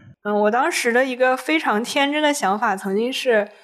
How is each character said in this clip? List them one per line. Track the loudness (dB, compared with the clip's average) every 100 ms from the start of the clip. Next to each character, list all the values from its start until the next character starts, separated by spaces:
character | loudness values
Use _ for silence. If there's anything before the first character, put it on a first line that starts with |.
| -8 -12
嗯， | -4 0
我 | 2
当 | 2 0
时 | 0 0
的 | 2
一 | 0
个 | 2 2 0
非 | 0 -2
常 | 0 -2
天 | -2 -2 0
真 | 0
的 | 0
想 | 0 0 0
法 | -2 -2
曾 | -2
经 | -2 -2
是， | -2 0 2 0 -8